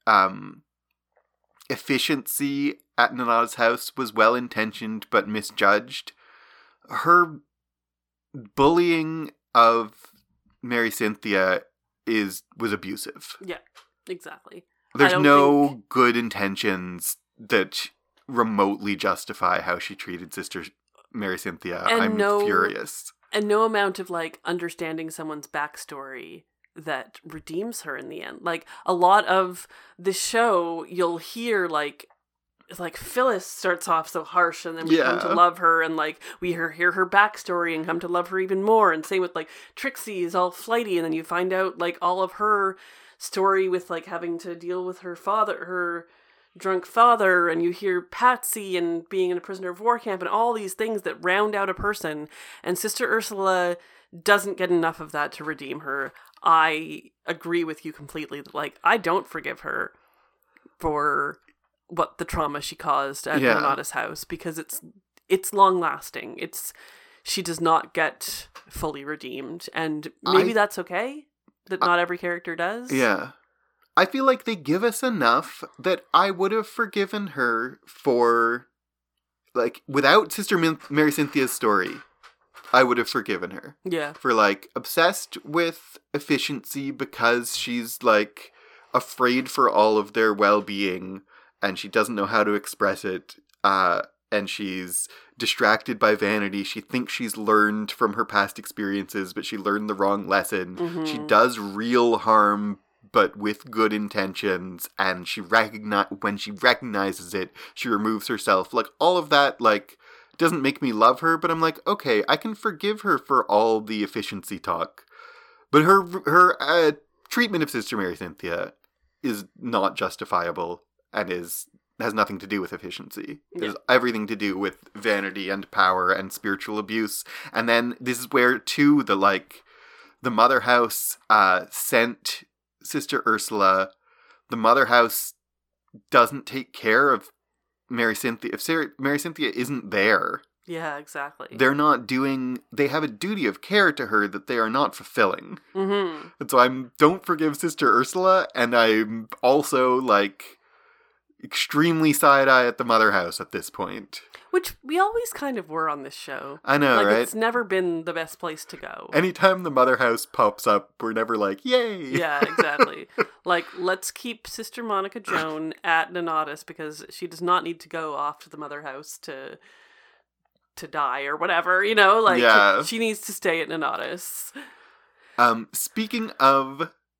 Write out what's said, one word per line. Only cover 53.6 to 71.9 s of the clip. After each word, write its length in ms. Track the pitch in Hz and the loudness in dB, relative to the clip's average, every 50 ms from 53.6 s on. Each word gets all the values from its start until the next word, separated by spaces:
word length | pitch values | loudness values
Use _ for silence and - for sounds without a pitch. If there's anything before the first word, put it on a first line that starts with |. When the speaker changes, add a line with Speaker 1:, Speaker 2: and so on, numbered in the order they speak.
| 180 175 175 175 - - _ _ _ _ - 170 - | 0 -2 -4 -6 -10 -20 _ _ _ _ -20 -4 2
Speaker 2:
doesn't 340 | 208 202 202 185 202 185 | 4 4 4 2 -2 -4
get 140 | - 185 175 | -2 0 0
enough 300 | 175 170 165 165 156 - | 2 2 2 0 -2 -6
of 100 | 160 151 151 | -10 -10 -6
that 200 | 147 147 151 - | -6 -6 -6 -8
to 120 | - 151 | -10 -10
redeem 360 | 156 151 - 147 135 131 151 | -10 -10 -10 -10 -12 -12 -10
her. 320 | 143 139 135 139 135 131 - - - _ _ _ - | -8 -6 -6 -6 -6 -8 -10 -18 -20 _ _ _ 2
I 640 | - 165 160 160 160 156 156 160 160 151 - - - _ _ _ | 4 4 4 4 2 0 -2 -6 -10 -14 -16 -16 -20 _ _ _
agree 380 | - 165 156 - 170 170 170 165 | -8 -8 -8 -6 -2 -2 -2 -2
with 200 | 160 151 - - | -2 -6 -10 -12
you 80 | 156 151 | -14 -14
completely 480 | - 147 143 - 160 151 - 139 147 | -14 -16 -14 -12 -12 -10 -10 -10 -12
that, 140 | 139 - - | -12 -10 -8
like, 240 | 147 147 139 - _ - | -8 -8 -8 -6 _ 0
I 120 | 180 220 226 | 2 2 2
don't 280 | 175 170 175 196 - | 2 0 0 0 -2
forgive 340 | - - 160 135 139 - - | -6 -12 -10 -8 -8 -10 -8
her 320 | - 147 - - - - _ _ _ _ _ _ _ _ _ _ _ _ _ _ _ _ _ - | -8 -8 -6 -6 -6 -8 _ _ _ _ _ _ _ _ _ _ _ _ _ _ _ _ _ -8
for 600 | - 160 151 147 143 151 139 143 143 143 - _ _ _ _ _ _ _ _ _ _ - | -4 -4 -2 -2 0 0 0 -2 -2 -4 -6 _ _ _ _ _ _ _ _ _ _ -10
what 300 | 170 170 165 - _ - | -4 -4 -4 -4 _ -8
the 60 | 170 | -8
trauma 360 | - - 175 156 143 143 147 | -6 -4 -4 -2 -2 -4 -6
she 140 | - - 156 | -10 -10 -14
caused 500 | - - 160 139 139 139 139 139 - - | -8 -2 -2 0 0 0 -4 -6 -8 -6
at 140 | - 156 143 | -4 -2 2
Speaker 1:
Yeah. 140 | 135 123 110 | 2 4 2
Speaker 2:
Nonna's 360 | - - 139 139 143 147 - - | 2 2 0 0 -2 -4 -8 -6
house, 320 | 131 117 107 - - - | -6 -6 -6 -8 -12 -14
because 340 | - 175 165 - 175 156 165 | -12 -12 -10 -10 -10 -10 -10
it's, 220 | - - - - - - _ _ _ _ _ _ _ - | -10 -12 -12 -14 -14 -16 _ _ _ _ _ _ _ -2
it's 240 | 180 190 190 - 214 | -2 -2 -2 0 2
long 260 | 196 196 190 190 180 | 4 4 6 4 2
lasting. 560 | 170 151 139 147 - - - - - - - - | 0 -2 -4 -6 -10 -14 -14 -14 -14 -12 -12 -12
It's, 340 | - - - - - - - - - - - - _ _ _ _ - | -12 -12 -12 -12 -14 -14 -14 -16 -20 -20 -20 -20 _ _ _ _ -10
she 200 | - - 196 175 | -8 -6 -6 -4
does 180 | 175 165 147 | -6 -4 -2
not 340 | 165 165 165 156 - - - | 2 2 2 2 0 -2 -2
get 540 | 170 156 147 - - - - - - - - - - - _ | -2 -2 -2 -2 -6 -10 -10 -10 -12 -14 -16 -20 -20 -20 _
fully 360 | - - - 156 143 143 139 | -12 -8 -8 -6 -8 -8 -10
redeemed, 640 | 147 151 147 - 127 120 131 135 123 165 175 - - - | -10 -10 -10 -10 -12 -12 -12 -12 -12 -14 -14 -14 -12 -8
and 360 | - 165 156 156 151 147 139 - _ - | -6 -4 -4 -6 -6 -8 -12 -14 _ -2
maybe 280 | - 147 190 - 233 | 2 4 4 4 4
Speaker 1:
I 40 | 226 | 2
Speaker 2:
that's 240 | 214 208 208 - 190 | 2 0 0 -2 -8
okay 480 | 175 - 175 185 226 262 285 302 294 _ _ _ _ _ _ _ _ | -8 -6 -4 -4 -4 -6 -8 -12 -18 _ _ _ _ _ _ _ _
that 160 | - 190 - - | -8 -6 -2 0
Speaker 1:
I 40 | |
Speaker 2:
not 120 | 175 | 2